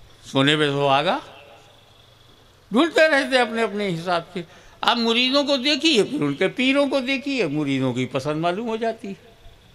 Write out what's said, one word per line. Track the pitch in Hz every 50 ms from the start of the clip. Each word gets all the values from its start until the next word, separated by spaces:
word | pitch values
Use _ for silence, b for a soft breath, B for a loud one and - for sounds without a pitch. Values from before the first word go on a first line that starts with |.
| - - - - -
सोने | - - 135 135 143 151 151
पे | 151 147
सुहागा। | 139 143 143 139 135 139 151 180 226 294 - - - - - - - - - - - - - _ - _ - _ - _ - - - - - - _ _ _ -
ढूंढते | 190 226 320 330 302 349 320 311
रहते | 302 269 285 247 262 254
अपने | 240 226 226 226
अपने | 226 214 196 208 208 196
हिसाब | 175 160 165 185 175 170 160 - -
से। | 185 170 B B B B B B B B
आप | - 233 240
मुरीदों | 233 226 226 233 254 254 262 285 285
को | 262 285 277
देखिए, | 240 294 302 277 302 330 311 220 190
फिर | - 254 294
उनके | 147 143 143 139 190 185
पीरों | - - 247 262 269 285 285 277
को | 277 277
देखिए, | 254 247 269 269 - 285 277 254 208 156
मुरीदों | 139 151 151 139 139 135 131 131 123
की | 123 127 120
पसंद | - 139 127 147 151 156
मालूम | 165 175 175 190 233 240
हो | 220 226
जाती | 226 226 226 226 - 202
है। | 196 - - - - - - - - - - - -